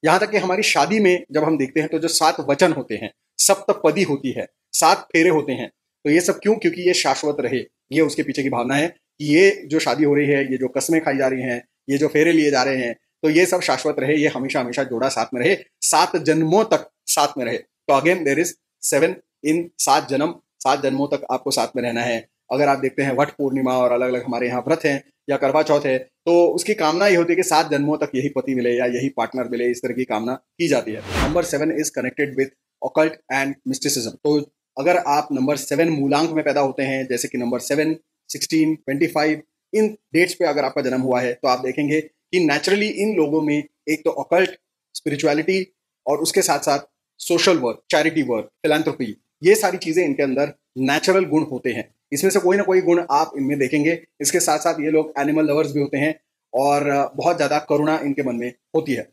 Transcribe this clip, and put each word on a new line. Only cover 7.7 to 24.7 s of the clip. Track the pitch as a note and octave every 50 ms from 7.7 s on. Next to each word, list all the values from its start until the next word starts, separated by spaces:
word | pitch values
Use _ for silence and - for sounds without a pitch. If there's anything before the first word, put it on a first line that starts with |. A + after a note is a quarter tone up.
| _ _ _ _
ये | C#3 D#3
उसके | D#3+ C#3+ - - D3+
पीछे | - C3 D3 C3+
की | C3+
भावना | B2 A#2+ A#2+ B2 C3+
है | C#3+ D3
कि | - - _ _ _ _ _ D3 D3 D3
ये | E3 G3 G3 G3+ G3 -
जो | D3 D3 D#3+
शादी | - D3 B2 C#3+ D3+
हो | C#3+ C#3+
रही | C#3+ D3
है, | C#3 C#3+ C#3 C#3 B2+
ये | C3
जो | B2 C3
कस्में | B2+ - C#3 C3 - E3 D#3+
खाई | D#3+ D#3+ C3+
जा | C3+ C3+
रही | C3 C3 B2+
हैं, | B2 C3 B2 A#2+ - _ _ _ _ -
ये | C#3
जो | C#3 D#3
फेरे | C#3+ - D3 D#3 E3+
लिए | E3 D#3+ D3+ D3
जा | C#3+ C3 B2+
रहे | C3+ C3+
हैं, | C3 B2 A#2 A#2 _ _ _ _ _ -
तो | D#3
ये | D3 E3 F#3
सब | F3+ F#3 F3+
शाश्वत | - - C#3+ B2+ - D#3 C#3+ D3+
रहे, | C3 C#3+ D3+
ये | D#3 D3
हमेशा | D3+ - B2+ C3 C3+ - D3
हमेशा | B2 A#2+ A#2+ C#3+ C3+
जोड़ा | B2 B2 A2+ B2 C3+
साथ | C3 - A2+ - -
में | B2
रहे, | B2 E3 G3 - - _ _ _
सात | - - - - - - -
जन्मों | F3 C#3+ D3 D#3 D#3+ D#3+ D#3 E3+ G#3 A3
तक | A3 - D3 - - _ _ _
साथ | - - - D3 C#3 -
में | D3 B2
रहे। | A2+ A#2
तो | - - _ _ _ _ - C#3+
again | C3+ C#3 E3 F#3 F#3 D#3+
there | C#3+ C#3 D3+
is | F3 E3 - _ _ _ _ _ -
seven | - - C#3 D#3+ E3+ F#3 - _ _ _ _ -
in | D3 D#3 E3+ E3+ E3+ _ -
सात | - C#3 C#3 D3+ C#3+ -
जन्म, | C#3 C3 D3 E3+ E3+ - _ _ _ _
सात | - C3 C#3 D3 C#3
जन्मों | C3+ C3 C3 C#3+
तक | D3 D3+ C3+ - -
आपको | B2+ C3 - C#3+
साथ | C3 - A#2 A#2 _
में | B2+ A#2+
रहना | B2 A#2 A#2
है। | A#2+ B2 A#2 A2+ A2+ _ _ _ _ _
अगर | - C3+ D3
आप | C#3+ C#3 C3+
देखते | C3 C3 C3 - C#3
हैं | C#3
वट | B2+ B2+ D3 D3
पूर्णिमा | - - D3 C3+ B2+ C#3 B2+ B2+ B2+
और | B2+ B2 B2
अलग-अलग | A#2+ B2 B2+ B2+ B2 B2 A#2+
हमारे | - A#2+ A#2 B2
यहाँ | A#2+ A#2+ B2 A#2
व्रत | C#3+